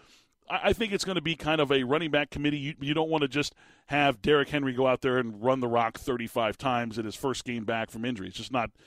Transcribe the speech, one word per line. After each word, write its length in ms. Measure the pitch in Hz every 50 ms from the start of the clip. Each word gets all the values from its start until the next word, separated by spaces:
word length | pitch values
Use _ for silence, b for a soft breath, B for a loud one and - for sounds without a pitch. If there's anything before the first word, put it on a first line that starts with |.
| b b b b b b b b _ -
I, 120 | 175 - - 202
I 40 |
think 200 | 185 185 330 202
it's 120 | 202 185 -
gonna 160 | 196 190 170
be 140 | 147 160 160
kind 260 | - - 151 160 156
of 120 | 147 131
a 100 | 139 139
running 300 | 127 120 143 160 170 156
back 180 | 143 147 147 -
committee. 280 | - 143 143 147 147 147
You, 160 | 135 147 - -
you 140 | 139 139 151
don't 160 | 160 160 160
wanna 160 | 160 156 147
just 300 | 131 120 147 143 - b b b b b b b
have 360 | - 139 147 143 143 127 -
Derrick 280 | - 147 151 143 135 139
Henry 220 | 147 147 139 131
go 140 | 123 123 131
out 140 | 131 127 -
there 180 | - 131 123 127
and 240 | 120 113 107 101
run 160 | 113 127 135 135
the 100 | 123 120
rock 300 | 117 117 117 113 - -
thirty-five 580 | - - 123 120 117 113 - 123 113 107 101 -
times 380 | - 135 123 120 120 117 101
in 80 | 117 110
his 120 | 107 98
first 280 | - - 135 120 - -
game 200 | 127 120 117 107
back 260 | 101 117 113 110 -
from 140 | - 113 113
injury. 240 | 127 127 98 92 95
It's 80 | -
just 160 | - 113 -
not, 180 | - 123 113 107 b b b